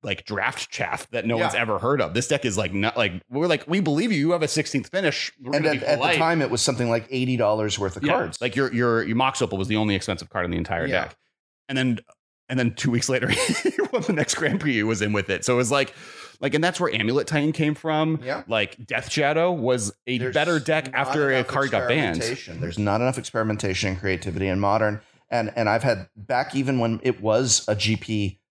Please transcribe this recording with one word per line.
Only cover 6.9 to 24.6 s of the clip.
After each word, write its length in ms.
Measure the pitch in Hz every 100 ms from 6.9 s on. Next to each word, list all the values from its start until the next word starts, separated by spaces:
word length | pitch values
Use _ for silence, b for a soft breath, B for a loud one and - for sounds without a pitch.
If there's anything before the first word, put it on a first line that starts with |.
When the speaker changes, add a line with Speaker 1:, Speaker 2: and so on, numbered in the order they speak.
| 117 113
Speaker 2:
eighty 260 | 131 127 127
dollars 400 | 107 107 107 101
worth 180 | 98 90
of 60 |
Speaker 1:
Yeah. 100 | 147
Speaker 2:
cards. 260 | 185 92 -
Speaker 1:
Like, 160 | 123 131
your, 180 | 135
your, 300 | 117 123 117
your 120 | 95 113
Mox 260 | 131 -
Opal 160 | 123 98
was 100 | 95
the 80 | 107
only 180 | 107 98
expensive 340 | - 90 -
card 160 | 101 90
in 60 |
the 60 | 85
entire 300 | 82 87 80
Speaker 2:
Yeah. 140 | 87 -
Speaker 1:
deck. 100 | - _ _ _ _ -
And 100 | 135
then, 220 | 127 117 - - _ _ _
and 100 | 127
then 160 | 120 104
two 160 | -
weeks 180 | 117 -
later, 180 | 127 113
<laughs> 360 | - 508 -
he 80 | 370 - 403
won 100 | 240
the 100 | 165
next 220 | 170 - -
Grand 240 | 151 202
Prix, 220 | 151 117
was 180 | 107 113
in 100 | 104
with 160 | 104 95
it. 140 | 92 -
So 80 |
it 40 | 123
was 120 | 120
like, 220 | 139 135 B B B B B
like, 120 | 143
and 100 | 151
that's 160 | 170 180
where 100 | 175
Amulet 340 | 110 107 131 -
Titan 240 | 156 147
came 240 | 156 151 151
from. 440 | 160 156 156 156
Speaker 2:
Yeah. 200 | 123 143 -
Speaker 1:
Like, 380 | 113 101 - 117
Death 240 | 113 -
Shadow 400 | - 143 151 175
was 400 | 175 123 127 104 - -
a 100 | 123
Speaker 2:
There's 160 | 127
Speaker 1:
better 240 | 147 160 165
deck 260 | 147 156 131
Speaker 2:
not 100 | 127
Speaker 1:
after 340 | 135 143 143
a 80 | 131
Speaker 2:
enough 80 | 123
Speaker 1:
card 220 | 143 139
got 180 | 107 -
banned. 260 | 135 120 82
Speaker 2:
experimentation. 440 | 113 131 - 82
There's 180 | 82 87
not 220 | 104 104
enough 160 | 123 127
experimentation 720 | 113 117 110 104 101 92 98
and 100 | 90
creativity 480 | 101 92 101 90 95
in 120 |
Modern. 420 | 92